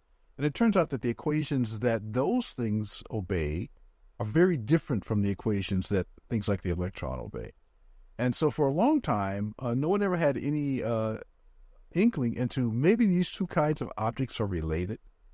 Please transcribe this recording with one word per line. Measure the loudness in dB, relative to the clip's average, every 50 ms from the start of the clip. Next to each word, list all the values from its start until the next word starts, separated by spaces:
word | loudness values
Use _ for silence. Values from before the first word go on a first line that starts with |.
| _ _ _ _ _ _ -8 -4
And | -2
it | -2 0
turns | 2 2 4 4 4
out | 2 2
that | -2 -2
the | -2 -2
equations | -2 -2 -2 0 0 0 0 0 0 0 0 -2 -2 0
that | 0 0 0 0 -2 -2 -2
those | 0 2 2 2 0 -2 -4
things | -6 -4 -2 0 0 -2 -2 -4 -10 -14 -12 -6
obey | -6 -6 -2 0 0 0 0 0 -2 -4 -4 -6 -12 -20 -20 -20 _ _ -20 -20 _ -6
are | -6
very | 0 4 4 4 4 4
different | 0 2 2 2 2 2 0 -4 -2 -2
from | 0 0 2
the | 2 2
equations | 0 0 0 0 0 0 0 0 0 -2 0 0
that | 0 0 0 -2 -8 -20 _ -4
things | -4 -2 0 0
like | -2 0
the | 0 -2
electron | -2 0 -2 -4 -4 -6 -6 -6 -6 -6
obey. | -8 -8 -8 -10 -10 -10 -14 _ _ _ _ _ _ -20 -20 -20 -20 -18 -6
And | -2 0 0 0
so | 2 0 0
for | 2 2 0
a | 2
long | 4 4 4 4 4 2
time, | 2 0 0 0 0 0 -2 -2 -4 -4 -6 -6
uh, | -4 -2 0
no | 0 2 2
one | 2 2
ever | 2 0 2
had | 2 2 2 2 0
any, | -2 -2 -2 -2 -2 -2 -2 -2
uh, | -2 0 0 0 0 -2 -4 -6 -10 -16 _ _ _ -20 -20 -20 -20 -20 -20 -20 -20 -6
inkling | 0 2 2 2 2 2 0 0 0
into | 0 -4 -2 0 0 0 0
maybe | 0 2 4 4 4 4 4
these | 4 4 2 2 0
two | -2 -4 -4
kinds | -2 0 0 2 2 0 -2
of | -4 -8 -4
objects | -2 -2 -2 -2 -2 -6 -6 -2 -4
are | -2
related. | -2 0 -2 -2 -2 -2 -2 -2 -4 -6 -10 _ -20 _ _ _ -20